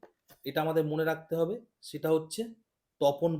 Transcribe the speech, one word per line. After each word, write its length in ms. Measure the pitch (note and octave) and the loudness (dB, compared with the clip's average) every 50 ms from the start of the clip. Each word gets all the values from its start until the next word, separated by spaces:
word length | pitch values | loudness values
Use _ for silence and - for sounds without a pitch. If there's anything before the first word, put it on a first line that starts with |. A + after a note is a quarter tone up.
| - - _ _ _ _ - _ - C3+ | -20 -20 _ _ _ _ -20 _ -12 -6
এটা 100 | C3+ D#3+ D#3 | -4 -2 -2
আমাদের 200 | D#3+ D#3 D#3+ D3+ D3 | 2 2 2 2 2
মনে 120 | D3+ D#3+ D#3+ D#3+ | 0 0 0 0
রাখতে 240 | D#3+ D#3 D#3+ - E3 E3 | -2 -2 -4 -4 -2 -2
হবে, 140 | E3 E3+ A3 A#3+ - _ _ _ - - | 0 -2 -2 -6 -12 _ _ _ -16 -14
সেটা 200 | - C#3+ D#3+ D#3 D#3+ | -8 -4 0 2 2
হচ্ছে 260 | D#3 D#3+ D#3 - G#3+ A#3 A#3 A3+ - _ _ _ _ _ _ _ - | 2 0 -2 -8 -8 -8 -10 -12 -18 _ _ _ _ _ _ _ 2
তপন 300 | C#3+ C#3+ C#3+ - E3+ E3+ E3 | 2 2 4 2 0 0 0